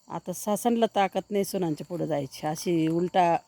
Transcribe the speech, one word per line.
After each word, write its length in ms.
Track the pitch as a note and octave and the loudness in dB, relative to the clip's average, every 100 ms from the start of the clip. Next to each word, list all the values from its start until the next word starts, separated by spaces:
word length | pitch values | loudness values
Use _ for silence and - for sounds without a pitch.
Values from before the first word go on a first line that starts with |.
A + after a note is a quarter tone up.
| - | -12
आता 240 | E3 - | -10 -8
सासांना 520 | F3 - G#3 A#3+ A#3 A3+ G3+ | -6 -2 0 2 2 2 2
ताकद 260 | G3 F#3+ - | 0 0 -2
नाही 160 | G#3 G3 | -2 0
सुनांच्या 400 | G3 E3+ D3 D#3 | -2 -2 -2 -6
पुढं 200 | F3 D#3 | -6 -2
जायची, 420 | D3 C#3 - D#3 | -2 -4 -6 -6
अशी 400 | E3 - E3+ D#3+ | -4 0 2 2
उलटा, 500 | E3 F3 F#3+ F3 E3 | 2 2 4 4 2